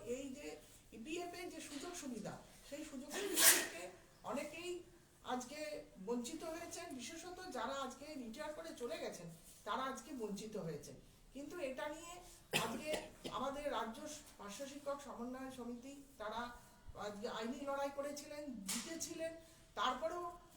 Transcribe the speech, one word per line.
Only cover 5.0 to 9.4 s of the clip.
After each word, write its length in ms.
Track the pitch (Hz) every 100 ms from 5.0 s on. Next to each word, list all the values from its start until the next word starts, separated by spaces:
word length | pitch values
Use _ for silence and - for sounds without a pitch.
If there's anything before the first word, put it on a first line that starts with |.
| - -
আজকে 580 | - 247 240 294 302 302 - - 190
বঞ্চিত 380 | 240 233 320
হয়েছেন। 520 | 330 330 339 339 339 262
বিশেষত 560 | 240 330 359 359 370
যারা 200 | 254 233
আজকে 420 | 277 262 - 294
রিটায়ার 400 | 294 233 233 311
করে 140 | 302 330 -
চলে 220 | 240 330
গেছেন, 280 | 240 - 165 -